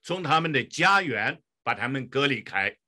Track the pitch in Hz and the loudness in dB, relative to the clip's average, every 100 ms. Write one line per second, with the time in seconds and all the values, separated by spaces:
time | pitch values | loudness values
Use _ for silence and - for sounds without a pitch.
0 | - 180 156 156 165 139 113 - 180 196 | -6 -6 2 2 2 -2 -2 0 4 4
1 | 170 110 113 156 _ _ - 113 120 135 | 2 -2 -2 -4 _ _ -6 -4 -4 -6
2 | 127 139 143 117 - 98 98 - | -4 0 0 0 -4 -2 -2 -6